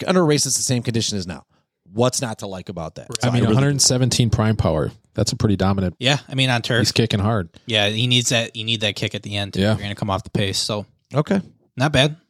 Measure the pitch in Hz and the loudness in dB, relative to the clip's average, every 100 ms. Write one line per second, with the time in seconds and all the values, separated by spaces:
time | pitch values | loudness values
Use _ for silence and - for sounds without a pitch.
0 | - 185 160 147 139 - - 123 120 113 | 2 2 4 2 0 -2 0 -2 0 -2
1 | - 101 90 73 _ _ _ _ _ 101 | -2 -4 -6 -10 _ _ _ _ _ 0
2 | 123 - 117 110 104 92 90 85 80 - | 0 0 -6 -8 -10 -10 -10 -10 -10 -12
3 | - 117 - 120 113 113 139 139 - 127 | -10 -4 0 2 4 4 4 2 2 4
4 | 127 - 113 - 107 104 90 78 64 - | 2 4 2 4 2 2 2 0 -2 -6
5 | _ - - - 110 92 95 98 92 - | _ -2 -2 0 0 2 2 0 -2 -2
6 | 123 143 - 131 131 120 - 117 - - | -2 -2 -2 -2 0 0 0 0 2 0
7 | 113 104 104 110 85 - - 110 101 110 | 0 2 0 0 -4 -12 -2 0 0 0
8 | 123 123 117 117 113 113 110 110 104 - | 2 2 2 -2 -2 -8 -4 -2 -2 -4
9 | 110 101 104 104 98 95 101 104 101 101 | -6 -6 -8 -6 -4 0 2 0 -4 -6
10 | 104 95 - 113 98 95 - 104 - _ | -4 -4 -4 -4 -2 -2 -4 -6 -8 _
11 | _ 135 - 196 - _ _ - 143 135 | _ -4 0 -2 -2 _ _ -2 0 2
12 | 143 156 | 2 -2